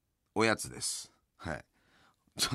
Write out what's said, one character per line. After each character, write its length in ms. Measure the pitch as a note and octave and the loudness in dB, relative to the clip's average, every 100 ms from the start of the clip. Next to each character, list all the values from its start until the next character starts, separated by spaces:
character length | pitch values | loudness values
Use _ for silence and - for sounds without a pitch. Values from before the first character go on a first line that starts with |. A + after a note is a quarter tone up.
| _ _ _ | _ _ _
お 120 | - A2+ | 2 4
や 100 | G#2+ | 4
つ 140 | - | -2
で 100 | A#1+ | -6
す。 320 | - - - _ _ _ | -6 -6 -10 _ _ _
は 200 | F2+ D2 | -6 -6
い。 100 | - _ _ _ _ _ _ - | -8 _ _ _ _ _ _ -4
ち 100 | - | -2